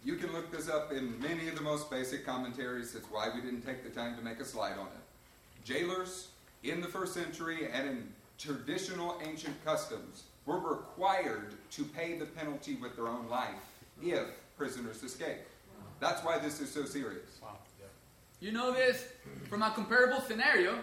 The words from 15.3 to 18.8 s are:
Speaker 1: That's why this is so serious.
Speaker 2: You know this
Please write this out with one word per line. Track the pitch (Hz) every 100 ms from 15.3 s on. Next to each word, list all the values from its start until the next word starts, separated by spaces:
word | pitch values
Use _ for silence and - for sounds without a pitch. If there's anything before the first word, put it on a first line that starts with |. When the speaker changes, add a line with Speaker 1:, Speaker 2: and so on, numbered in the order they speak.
| - - - - - - -
Speaker 1:
That's | 156 170 165
why | 165
this | 147 147
is | 139
so | 151
serious. | 135 143 120 90 - - 110 104 - - 98 - - - - -
Speaker 2:
You | 190
know | 226 254
this | 254